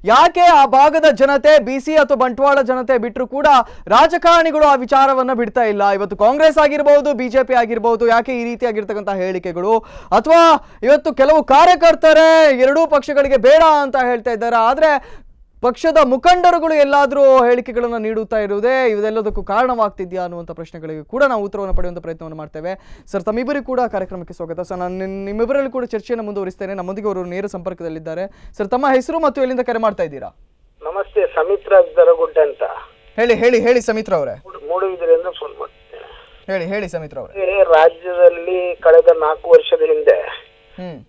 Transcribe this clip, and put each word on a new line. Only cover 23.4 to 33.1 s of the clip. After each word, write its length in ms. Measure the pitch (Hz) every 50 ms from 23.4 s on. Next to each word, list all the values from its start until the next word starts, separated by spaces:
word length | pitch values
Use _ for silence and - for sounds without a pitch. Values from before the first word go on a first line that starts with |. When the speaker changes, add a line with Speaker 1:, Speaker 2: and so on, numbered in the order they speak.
| 254 240 294 285 233
Speaker 1:
ಕೂಡ 160 | - 254 254 247 220
ಕಾರ್ಯಕ್ರಮಕ್ಕೆ 420 | 220 - 190 - 190 180 170 - 180
ಸ್ವಾಗತ. 260 | - 170 165 165 165
ಸರ್, 180 | 180 - 190 180
ನಾನು 200 | 180 180 185 185
ನಿಮ್-, 280 | 190 190 190 196 196
ನಿಮ್ಮಿಬ್ಬರಲ್ಲಿ 440 | 196 202 220 233 226 277 277 269 262
ಕೂಡ 140 | 240 262 240
ಚರ್ಚೆಯನ್ನು 400 | 240 - 214 202 - 240 226 214
ಮುಂದುವರಿಸ್ತೇನೆ. 500 | 208 208 202 196 180 185 _ 202 185 196
ನಮ್ಮೊಂದಿಗೆ 320 | 190 180 185 196 214 208
ಅವರು 180 | 214 196 185 180
ನೇರ 220 | 180 175 190 202
ಸಂಪರ್ಕದಲ್ಲಿದ್ದಾರೆ. 800 | 202 202 185 165 190 180 _ 170 165 160 160 160 165 160 170 190 196 - _ - - -
ಸರ್, 120 | - 208 196
ತಮ್ಮ 180 | 247 247 285 277 269
ಹೆಸರು 240 | 254 254 - 311 330
ಮತ್ತು 220 | 320 294 - 285
ಎಲ್ಲಿಂದ 200 | 262 254 262 247
ಕರೆ 180 | 247 247 233 220
ಮಾಡ್ತಾ 240 | 226 214 202 -
ಇದ್ದೀರಾ? 260 | 175 156 143 131 113 90 _ _ _ _ _ _ _ _ _ _
Speaker 2:
ನಮಸ್ತೆ, 440 | 151 - 175 196 - - - - 185
ಸಮಿತ್ 420 | - - 160 - 185 202 - - -
ರಾಜ್ 280 | 196 185 175 160 -
ದರಗುಡ್ಡೆ 440 | 175 170 170 165 165 165 156 - 160
ಅಂತ. 220 | 156 143 135 _ 110 95 - - - _ _ _ _ _